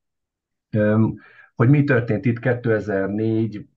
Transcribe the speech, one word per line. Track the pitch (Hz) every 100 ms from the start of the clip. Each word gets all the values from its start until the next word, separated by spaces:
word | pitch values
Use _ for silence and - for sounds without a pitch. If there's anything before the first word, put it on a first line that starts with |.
| _ _ _ _ _ _ _
Öm, | 107 107 110 110 - - - _
hogy | - 117
mi | 147
történt | 139 117 117 104
itt | 120 117
kétezer-négy | 123 120 117 107 101 98 95 104 113 110 110 101 -